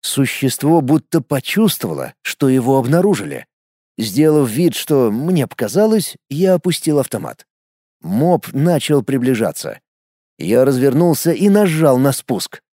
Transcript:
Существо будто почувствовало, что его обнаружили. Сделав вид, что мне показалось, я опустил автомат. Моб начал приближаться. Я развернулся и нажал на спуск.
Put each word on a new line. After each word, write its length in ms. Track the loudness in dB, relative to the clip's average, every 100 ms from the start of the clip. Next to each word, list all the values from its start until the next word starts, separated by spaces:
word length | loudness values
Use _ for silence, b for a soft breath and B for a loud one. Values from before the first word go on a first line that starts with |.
Существо 800 | -6 -2 -2 -2 -4 -2 0 2
будто 400 | 2 -2 _ -4
почувствовало, 920 | -2 -6 -4 0 0 -2 -8 -8 -10 _
что 280 | -14 -2 0
его 280 | 2 2 0
обнаружили. 720 | 2 2 2 0 -4 -12 -16 _ _ _ _ -8
Сделав 520 | -4 2 2 4 0
вид, 260 | 0 0 -2
что 360 | -2 0 2
мне 360 | 0 -2 -2 -2
показалось, 720 | -6 -4 0 2 0 -2 -12 _
я 260 | -2 2 2
опустил 440 | 0 -2 0 0
автомат. 460 | -2 -6 -10 -14 _ _ _ _ _ _
Моб 500 | -4 0 2 0 -2
начал 520 | -2 0 0 0 0
приближаться. 760 | 0 -2 0 -2 -4 -6 -12 -14 _ _ _ _ _ _
Я 280 | 0 2 4
развернулся 680 | 2 2 4 2 2 -2
и 160 | 2 2
нажал 520 | 4 2 2 2 4
на 120 | 2
спуск. 500 | 0 -4 -6 -6 -14 _